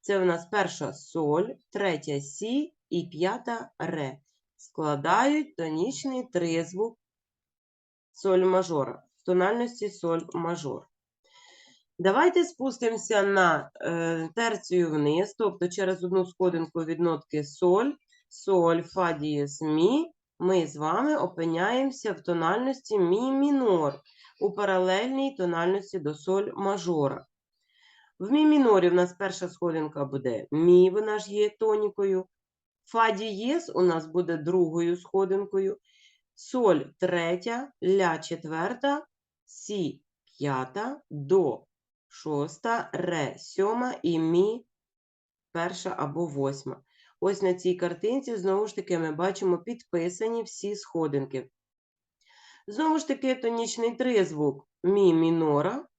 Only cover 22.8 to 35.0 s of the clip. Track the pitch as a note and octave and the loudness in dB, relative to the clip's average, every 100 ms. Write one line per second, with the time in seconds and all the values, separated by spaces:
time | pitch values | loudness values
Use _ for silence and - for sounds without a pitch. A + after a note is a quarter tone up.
22.8 | - G#3+ F3 G3 B3+ C4+ C#4+ C#4 B3 F3+ | -2 0 2 2 0 0 2 2 4 2
23.8 | D3 C#3+ _ _ - _ G3+ G3+ G3+ F#3 | 2 -4 _ _ -20 _ -4 -2 0 2
24.8 | F#3 F#3+ A#3+ C4+ C4+ C4+ F3+ E3+ E3+ G3 | 2 2 0 -2 -2 -2 -2 0 0 0
25.8 | - F#3+ D3 D3+ - F#3+ G#3 - G3 G3 | -2 -6 -6 -6 -2 -2 -2 -4 -2 -2
26.8 | E3+ D#3+ C#3 - - _ _ _ _ _ | -2 0 0 -2 -12 _ _ _ _ _
27.8 | _ _ _ _ F#3+ C#4+ D4+ D4+ B3+ G3+ | _ _ _ _ 0 4 6 8 8 8
28.8 | F3 F3+ F3+ - G3 F#3 F3 - F3 D#3+ | 6 4 2 0 -6 -4 -8 -4 -4 -2
29.8 | D3+ D3 C#3 C#3 C3+ A2+ - D3+ E3+ F3+ | -4 -6 -6 -4 -4 -4 -4 2 8 10
30.8 | F#3 F#3+ G#3+ G#3+ F#3+ G3+ G#3 G#3+ A3 G#3+ | 8 4 -2 -4 -4 0 0 0 0 2
31.8 | G#3 G3+ G3 F#3+ F#3 _ _ _ _ _ | 0 -2 0 0 -4 _ _ _ _ _
32.8 | _ A3+ A3+ G3+ A3 G3 A#3 E4 E4+ - | _ 0 2 2 -4 -4 -2 -2 -2 2
33.8 | F3+ E3 D#3 E3 E3+ E3 D3+ F#3 E3+ E3 | 2 2 -2 -2 -2 -2 0 2 2 2
34.8 | E3+ F3 | 0 -2